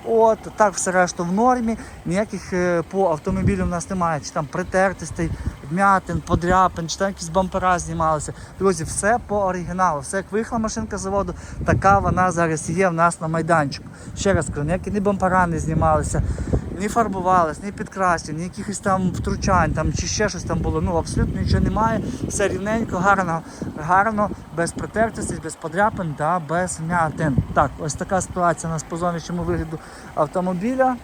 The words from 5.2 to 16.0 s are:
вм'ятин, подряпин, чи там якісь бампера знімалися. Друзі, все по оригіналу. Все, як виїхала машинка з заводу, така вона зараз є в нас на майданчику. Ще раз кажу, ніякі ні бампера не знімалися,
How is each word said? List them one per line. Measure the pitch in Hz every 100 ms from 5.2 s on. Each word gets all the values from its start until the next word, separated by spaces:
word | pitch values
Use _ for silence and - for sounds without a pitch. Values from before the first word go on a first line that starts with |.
| 165 - - - 139
вм'ятин, | 170 196 190 - 165
подряпин, | 147 175 175 185 180 175 165
чи | -
там | 196
якісь | 190 170
бампера | 175 190 190 185 180
знімалися. | 156 165 160 151 - - - -
Друзі, | 190 170
все | 156 - 196 240 -
по | 208
оригіналу. | 190 180 175 180 180 147
Все, | 135 196
як | 185
виїхала | 202 226 233
машинка | 220 226 220 208
з |
заводу, | 190 196 180 165 - - -
така | 165 190 196
вона | 180 175 185
зараз | 170 170 156 -
є | 165 190
в |
нас | 165 170 -
на | 160
майданчику. | 165 160 165 143 - - - - -
Ще | 196
раз | 175 151
кажу, | 147
ніякі | 147 185 196
ні | 202
бампера | 196 196 185 185 175
не | 160
знімалися, | 147 160 160 156